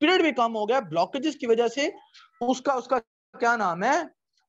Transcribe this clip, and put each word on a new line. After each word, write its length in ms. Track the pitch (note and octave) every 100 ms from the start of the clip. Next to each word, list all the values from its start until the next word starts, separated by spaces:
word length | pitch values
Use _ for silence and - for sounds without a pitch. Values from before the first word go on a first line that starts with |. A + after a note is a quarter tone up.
पीरियड 220 | D#4 F#4
भी 100 | D#4+
कम 200 | B3 A#3
हो 140 | A3+ G#3
गया, 140 | C4+
ब्लॉकेजेस 540 | F#3 E3 B3+ C#4 D4+
की 120 | - A#3+
वजह 220 | A3+ A#3
से 240 | B3+ D#4 - _ - - -
उसका, 320 | A#3+ B3 C#4+
उसका 240 | C4 A#3+ C4 - _ _
क्या 220 | - A#3 A#3
नाम 260 | F#3+ E3+
है, 340 | A3 E4 D4+ _ _ _